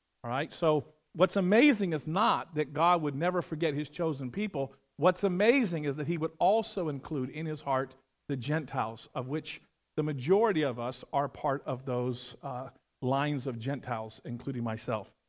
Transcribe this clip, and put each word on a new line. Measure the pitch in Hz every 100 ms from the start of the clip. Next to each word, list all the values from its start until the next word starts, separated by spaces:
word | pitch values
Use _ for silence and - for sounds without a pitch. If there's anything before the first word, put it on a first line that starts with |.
| _ _
All | 120
right? | 127 160
So | - 165 151 - _ _
what's | - 180 202
amazing | 180 214 294 214 190
is | 156 -
not | 175 220 143 131 151
that | 151
God | 147 170 175
would | 151
never | 139 170 180
forget | 160 151 160
his | 147 151
chosen | - 165 139 127
people. | 135 214 143 135 - _ -
What's | 160 180
amazing | 196 180 214 277 208 165
is | 147 143
that | 143
he | 170
would | 160 -
also | 175 226 214 - 165
include | 139 - 151 127
in | 156 160
his | 151
heart | 143 131 135 - _ _ -
the | 139
Gentiles, | 113 156 135 135 113 113 -
of | - 127
which | 151 156 - - _ _ -
the |
majority | 151 143 127 196 226 175
of | 143 120
us | 120 - -
are | 143 143
part | - 151 139
of | - 127 135
those, | 123 123 120 - -
uh, | 139 127 131 - _ _
lines | 127 135 147 143 127
of | 117
Gentiles, | 113 139 - 117 110 - 151
including | 120 - 127
myself. | 117 110 - 110 98 _